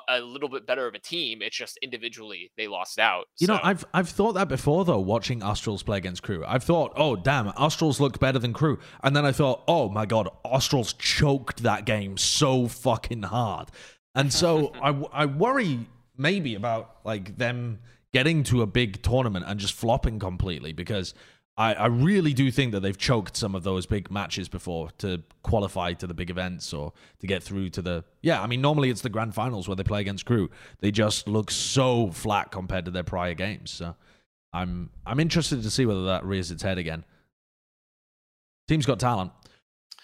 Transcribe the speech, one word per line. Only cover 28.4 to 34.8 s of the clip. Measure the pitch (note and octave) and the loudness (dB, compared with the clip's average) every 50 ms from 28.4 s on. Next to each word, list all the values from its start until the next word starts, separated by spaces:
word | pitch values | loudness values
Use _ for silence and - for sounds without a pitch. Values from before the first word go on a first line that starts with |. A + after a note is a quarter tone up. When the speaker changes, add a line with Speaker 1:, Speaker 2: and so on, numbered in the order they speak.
Speaker 2:
I | F#2+ | 0
mean, | A2+ B2 B2 | -2 -2 2
normally | C3+ C#3+ D#3 D3+ C#3 B2+ | 2 2 4 4 2 2
it's | A#2+ F#2+ | 0 -2
the | - B2 | -4 -4
grand | G2 A2 A2+ A2+ - | -4 -2 -4 -2 -2
finals | A2+ G#2+ B2+ A#2+ G2+ F2 F#2+ | -2 -2 -2 -2 -4 -4 -4
where | F#2+ | -4
they | F#2+ | -2
play | F#2+ - G#2 G#2 | 0 0 0 0
against | G2+ G2 G2 F#2 - | -2 -2 -4 -6 0
Crew. | - A#2+ A2+ F#2 - - - - - - - | 0 2 2 2 0 -4 -14 -20 -20 -12 -2
They | - G#2 | -2 0
just | G#2 A2 A2 G#2 - - - - | 2 4 2 2 2 -2 -2 0
look | G#2 A2 G#2 - | 0 0 0 0
so | - - - - - C3 C3 B2+ B2 A#2 A#2 G2 | -4 -4 -2 0 2 2 4 4 4 4 2 2
flat | E2 - - A2 G#2 G2 - - | -2 -4 -2 0 0 0 0 -2
compared | - G2 F#2 F2+ G2 F#2 E2+ | -8 -10 -6 -4 -4 -4 -4
to | F2+ | -4
their | F2+ F2+ F2 | -4 -4 -4
prior | - - F2+ F2 F2+ E2+ | -4 -4 -2 -2 -2 -2
games. | D#2+ F2+ G2+ G2+ - - - | -4 -4 -6 -6 -8 -12 -14
So | - - E2+ E2+ E2 - _ _ _ _ _ _ _ _ _ _ - | -12 -10 -10 -10 -10 -12 _ _ _ _ _ _ _ _ _ _ -6
I'm, | E2+ F#2 F2+ F2 F2+ | -4 -4 -2 -4 -6